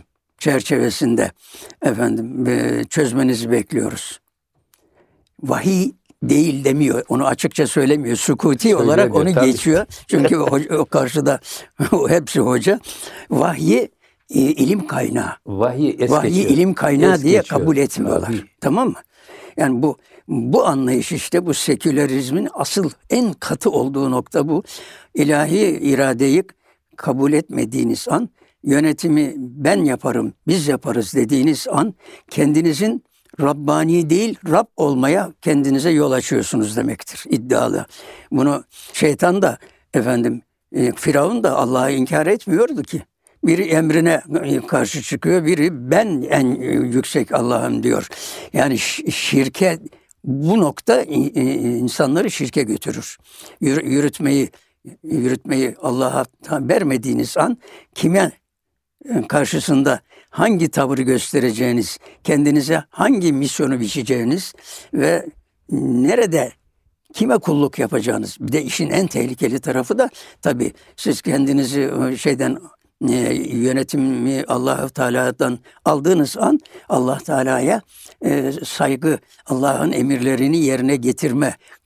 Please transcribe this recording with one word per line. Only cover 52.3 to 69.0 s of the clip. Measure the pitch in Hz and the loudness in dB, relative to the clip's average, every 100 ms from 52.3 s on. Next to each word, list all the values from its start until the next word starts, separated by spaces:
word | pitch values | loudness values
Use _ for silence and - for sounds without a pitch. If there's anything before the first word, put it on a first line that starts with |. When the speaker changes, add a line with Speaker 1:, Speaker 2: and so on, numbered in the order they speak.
Speaker 1:
şirke | - 135 151 | -4 -4 -2
götürür. | 120 - - 110 - - _ - - - | -2 -4 -6 -8 -12 -16 _ -20 -20 -4
Yürü-, | 139 143 135 | -2 0 0
yürütmeyi, | 135 147 - 147 139 135 - _ _ - - | 0 0 0 0 2 0 -6 _ _ -20 -18
yürütmeyi | - - 123 127 - 131 131 - | -6 -2 0 -2 -2 -2 -2 -4
Allah'a | 143 123 131 135 127 _ | -4 -2 0 -2 -4 _
ta-, | - 151 131 | -6 -4 0
vermediğiniz | 170 165 131 127 117 120 - | 2 2 0 -2 -2 -2 0
an | 156 240 - - _ - | 0 -2 -10 -20 _ -2
kime, | 165 185 185 - _ _ _ _ _ _ 285 | 2 2 2 -2 _ _ _ _ _ _ -6
e, | 233 - | -4 0
karşısında | 151 143 160 - 139 139 123 - - _ | 0 0 -2 0 2 2 0 -6 -20 _
hangi | - 196 196 160 | -2 2 2 2
tavırı | - 135 135 | 0 0 0
göstereceğiniz, | 127 127 - 147 123 110 127 120 107 - - - | 0 0 0 0 0 0 0 0 -2 -8 -18 -10
kendinize | - 151 147 147 135 160 - | -2 2 4 2 2 -2 -4
hangi | - 214 247 175 | -2 2 2 2
misyonu | 139 139 - 139 131 | 0 -2 -2 -2 -2
biçeceğiniz | 107 143 117 127 117 165 180 - - - - | -2 -4 -2 -2 0 -2 -4 -14 -20 -20 -8
ve | - 139 - - - _ _ - | -2 0 0 -4 -14 _ _ -6
nerede | 160 135 120 135 233 214 156 123 - _ _ _ _ _ | -4 0 2 2 2 2 0 -2 -6 _ _ _ _ _
kime | - 226 240 | -4 0 0
kulluk | - 147 143 - | 0 0 0 -2
yapacağınız. | 123 143 123 110 107 - | -4 -2 -2 -4 -6 -8
Bir | - | -4
de | 143 | -4
işin | 131 - 151 | -2 -4 -2
en | 151 | 0